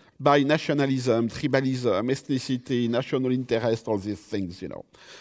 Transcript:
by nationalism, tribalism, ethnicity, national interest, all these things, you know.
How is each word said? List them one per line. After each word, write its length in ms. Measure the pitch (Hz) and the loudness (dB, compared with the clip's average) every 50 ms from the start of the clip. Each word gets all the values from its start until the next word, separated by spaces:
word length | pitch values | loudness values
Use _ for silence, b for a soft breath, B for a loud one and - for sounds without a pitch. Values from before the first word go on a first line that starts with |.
| b b b | b b b
by 240 | b 135 143 143 147 139 | b 4 4 6 6 4
nationalism, 840 | 139 151 156 - - 147 143 139 139 135 131 120 127 113 113 117 | 4 2 2 2 0 0 2 2 2 0 0 2 2 2 2 2
tribalism, 840 | 110 - - - 139 135 135 135 131 131 123 123 120 95 95 117 123 | 0 -2 -4 -2 0 2 2 2 0 0 0 0 0 0 2 0 0
ethnicity, 800 | 135 139 - - 139 127 - - 131 123 - - 131 120 120 117 | -2 -2 -2 -2 -4 -2 -2 -2 -4 -4 -2 -2 0 0 0 0
national 420 | 120 120 131 - 151 131 131 127 127 | 0 0 -2 0 -2 0 0 0 0
interest, 520 | 127 123 - 117 113 117 117 113 117 - 117 | 0 0 0 0 0 2 0 0 0 -2 -2
all 80 | 107 | -2
these 220 | 101 92 104 104 101 | -2 -2 -4 -8 -8
things, 420 | - - 113 101 95 85 90 - | -8 -8 -6 -6 -6 -6 -8 -10
you 80 | 92 80 | -12 -12
know. 160 | - - - _ B B B B B B | -12 -14 -16 _ B B B B B B